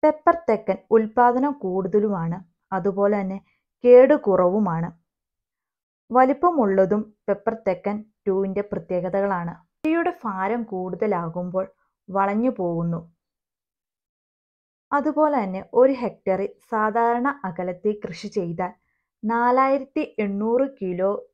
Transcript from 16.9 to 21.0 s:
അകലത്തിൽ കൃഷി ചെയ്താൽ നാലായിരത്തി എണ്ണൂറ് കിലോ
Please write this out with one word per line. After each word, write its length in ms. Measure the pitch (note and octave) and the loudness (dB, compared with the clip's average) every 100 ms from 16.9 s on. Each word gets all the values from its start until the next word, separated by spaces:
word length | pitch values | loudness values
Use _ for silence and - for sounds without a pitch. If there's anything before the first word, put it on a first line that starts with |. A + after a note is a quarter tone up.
| A3 A#3 A#3+ B3+ C#4 F#3+ | 0 0 0 -2 -4 -8
അകലത്തിൽ 440 | E3+ F3+ F3+ G#3 G#3 | -6 -8 -4 -4 -4
കൃഷി 260 | G#3 E3 G#3 G#3 | -8 -12 -8 -6
ചെയ്താൽ 340 | F3 E3+ F3+ - _ _ _ _ | -6 -6 -8 -8 _ _ _ _
നാലായിരത്തി 840 | G#3+ A#3 A#3+ B3+ C4+ C#4 C4+ - D#4 - G#3 | -4 0 2 2 2 0 -2 -6 -6 -4 -4
എണ്ണൂറ് 420 | G3+ G#3+ A#3 C#4 C#4 | -4 -2 0 -2 -4
കിലോ 360 | F#3 F3 | -8 -2